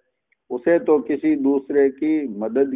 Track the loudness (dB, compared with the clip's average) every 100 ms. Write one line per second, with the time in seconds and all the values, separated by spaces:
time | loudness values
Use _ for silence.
0 | _ _ _ _ -12 -4 0 2 2 0
1 | 0 -2 -2 0 0 0 0 2 2 0
2 | -2 -2 -4 -8 -4 0 -2